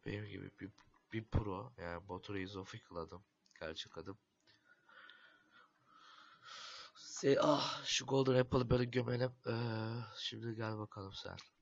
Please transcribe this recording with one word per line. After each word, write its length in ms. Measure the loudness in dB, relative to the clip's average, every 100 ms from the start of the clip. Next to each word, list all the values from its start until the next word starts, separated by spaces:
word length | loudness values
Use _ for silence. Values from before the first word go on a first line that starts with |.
| -6
Benim 200 | -6 -6
gibi 240 | -10 -12 _
bir, 100 | -16 -16 -20 _ _
bir 120 | -8
pro, 480 | 0 0 0 -4 -6 -10
yani 300 | -8 -8 -8
Batu 260 | -10 -6
Reis 220 | -6 -6 -8
official 400 | -10 -14 -10 -8
adam. 280 | -8 -10 -18 _ _ -10
Gerçek 380 | -8 -8 -10 -10
adam. 200 | -12 -12 _ _ _ _ _ -20 _ -20 -20 -20 -20 _ _ -20 -20 _ _ -20 -20 -20 -20 -20 -16 -14 -12 -14 -16 -16 -12 0
Şey, 160 | 4 6
ah, 440 | 8 6 2 -2
şu 220 | 0 0 4
Golden 280 | 4 6
Apple'ı 360 | 6 6 4 6
böyle 140 | 4
gömelim. 480 | 6 2 2 2 0 -2 -2
Ee, 60 | 0 0 0 -2 -4 -6 -6
şimdi 360 | -8 -6 -6 -4
gel 220 | -4 -4
bakalım 340 | -6 -8 -10
sen. 220 | -8 -10 -10 -16 _